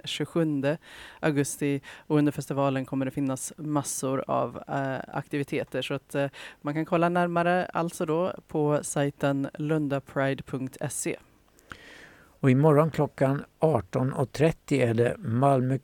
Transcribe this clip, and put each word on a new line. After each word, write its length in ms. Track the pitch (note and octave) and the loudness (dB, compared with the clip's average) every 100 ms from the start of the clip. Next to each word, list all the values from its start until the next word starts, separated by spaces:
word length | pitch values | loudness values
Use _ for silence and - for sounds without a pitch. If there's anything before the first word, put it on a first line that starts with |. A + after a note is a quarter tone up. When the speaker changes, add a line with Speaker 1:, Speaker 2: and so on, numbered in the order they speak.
Speaker 1:
tjugosjunde 720 | - - D3 F3 D#3+ D3 C3+ D#3 - - - - | -6 -6 -2 0 0 2 0 -2 -6 -20 -20 -4
augusti. 600 | D#3+ C#3+ C#3 - C#3+ C#3 - - - | 0 2 0 0 -2 -2 -4 -20 0
Och 120 | D3+ | 4
under 140 | D3 | 4
festivalen 520 | C#3+ C#3+ C#3 C#3 C3+ | 0 -4 0 0 0
kommer 200 | C3 C3+ | -2 -2
det 60 | C3 | -2
finnas 420 | C3+ C#3 C3 - - | -2 -2 -4 -8 -10
massor 680 | D#3 D3 C3+ - C3+ C3 - | -2 -2 -2 -4 -2 -2 0
av, 360 | C3 B2+ - - | 0 0 -4 -6
eh, 480 | C#3+ C3+ C3 - - | -4 -4 -6 -6 -8
aktiviteter. 680 | C#3+ D3 C#3 D3 - C3 | -6 -6 -4 -4 -4 -4
Så 120 | C3 | -4
att, 200 | C#3 - | -6 -6
eh, 120 | D3 C#3 - - - | -4 -4 -4 -18 -10
man 140 | D3 | -6
kan 100 | D3 | -4
kolla 240 | D#3 F3 E3+ | 0 2 2
närmare 580 | F3 F3 E3+ E3+ F3+ F3 | 2 2 2 2 2 0
alltså 400 | - E3+ - E3+ | -2 -4 -2 -2
då 280 | D#3 F3+ - - | 0 -2 -4 -8
på 300 | D#3+ D3 D3 | -2 2 2
sajten 680 | - - C#3+ - C#3+ C#3 C#3 | 0 0 0 0 0 0 -2
lundapride 880 | - D3+ D#3+ D3 C#3 - - C3+ C3+ | -4 -2 0 0 -4 -4 -2 -2 -2
punkt 340 | - C3+ B2+ - C3+ | -6 -6 -6 -6 -8
se. 260 | - - - - _ _ _ _ - - - - - - _ | -6 -6 -6 -10 _ _ _ _ -20 -20 -20 -20 -20 -20 _
Speaker 2:
Och 100 | C#3 | 4
imorgon 400 | B2+ D#3 C#3+ D#3+ | 6 6 6 4
klockan 540 | - D3 - C3+ C#3 - _ | 2 -2 2 0 0 -6 _
arton 540 | D#3+ C3+ G2 B2+ B2+ | 2 2 0 -2 -2
och 200 | - B2 | 0 -4
trettio 540 | - D#3+ D#3+ - C#3 A#2+ | 2 0 0 -2 2 2
är 80 | |
det 220 | A#2 A#2+ - | 4 2 0
Malmö 600 | E3+ A2+ C#3 C3+ B2+ C3+ | -2 2 4 4 2 -2